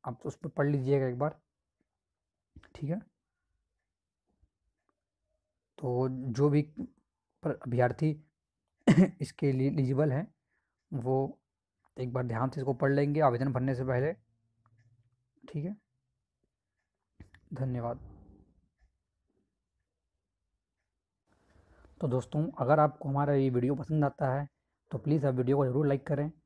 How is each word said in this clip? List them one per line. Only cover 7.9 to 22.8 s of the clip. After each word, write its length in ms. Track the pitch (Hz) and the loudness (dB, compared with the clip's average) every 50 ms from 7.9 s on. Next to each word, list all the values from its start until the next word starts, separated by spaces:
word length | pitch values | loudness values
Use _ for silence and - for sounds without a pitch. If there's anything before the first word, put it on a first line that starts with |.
| 120 - 156 156 147 151 - _ _ _ _ _ _ _ _ _ _ _ _ | 2 0 -2 -2 -2 -4 -12 _ _ _ _ _ _ _ _ _ _ _ _
<coughs> 340 | - 151 147 185 - - - | 6 8 8 6 4 2 -8
इसके 300 | 143 - - - 151 139 | -10 -10 -6 -2 0 0
लिए 160 | 131 131 131 139 | 2 2 0 0
एलिजिबल 440 | - 151 131 127 135 131 156 151 | 2 0 0 0 2 0 2 2
है 140 | 127 143 202 - _ _ _ _ _ _ _ _ _ _ _ _ | 0 -2 -4 -6 _ _ _ _ _ _ _ _ _ _ _ _
वो 240 | - 135 117 127 131 131 135 - - _ _ _ _ _ _ _ _ _ _ _ _ | -8 -6 -2 -2 0 0 -2 -4 -8 _ _ _ _ _ _ _ _ _ _ _ _
एक 160 | - 127 123 | -10 -8 -6
बार 140 | 120 127 127 | -4 -4 -4
ध्यान 240 | 123 117 113 123 131 | -4 -2 -2 -2 -4
से 100 | - 147 | -4 -4
इसको 140 | 131 135 131 | -4 -4 -2
पढ़ 180 | 117 143 139 | 0 0 2
लेंगे 280 | 139 143 143 147 143 156 | 2 2 2 2 2 4
आवेदन 300 | 151 135 120 117 131 139 | 4 2 4 2 0 0
भरने 220 | 120 123 127 135 131 | 0 0 0 0 -2
से 100 | 120 131 | -2 -2
पहले, 280 | 131 127 123 135 156 196 - _ _ _ _ _ _ _ _ _ _ _ _ _ _ _ _ _ _ _ _ _ _ _ _ - | -2 0 0 0 -2 -4 -8 _ _ _ _ _ _ _ _ _ _ _ _ _ _ _ _ _ _ _ _ _ _ _ _ -20
ठीक 200 | - - 151 147 | -10 -8 -6 -6
है। 120 | 180 208 - _ _ _ _ _ _ _ _ _ _ _ _ _ _ _ _ _ _ _ _ _ _ _ _ _ _ _ _ - _ - _ _ _ - | -6 -8 -10 _ _ _ _ _ _ _ _ _ _ _ _ _ _ _ _ _ _ _ _ _ _ _ _ _ _ _ _ -20 _ -20 _ _ _ -8
धन्यवाद। 460 | 123 131 131 123 123 117 117 120 - - - - - - - - - - _ _ _ _ _ _ _ _ _ _ _ _ _ _ _ _ _ _ _ _ _ _ _ _ _ _ _ _ _ _ _ _ _ _ _ _ _ _ _ _ _ _ _ _ _ _ _ _ _ _ _ _ _ _ _ _ _ _ _ _ _ _ - _ _ _ _ - - _ _ | -6 -6 -4 -4 -4 -6 -6 -8 -8 -12 -20 -20 -20 -20 -20 -20 -20 -20 _ _ _ _ _ _ _ _ _ _ _ _ _ _ _ _ _ _ _ _ _ _ _ _ _ _ _ _ _ _ _ _ _ _ _ _ _ _ _ _ _ _ _ _ _ _ _ _ _ _ _ _ _ _ _ _ _ _ _ _ _ _ -20 _ _ _ _ -20 -20 _ _
तो 80 | - 139 | -4 -2
दोस्तों, 380 | 120 127 - - - 151 156 - - - | -2 -2 -4 -2 -4 -2 -2 -4 -2 -2
अगर 220 | 123 123 151 156 | 4 4 6 6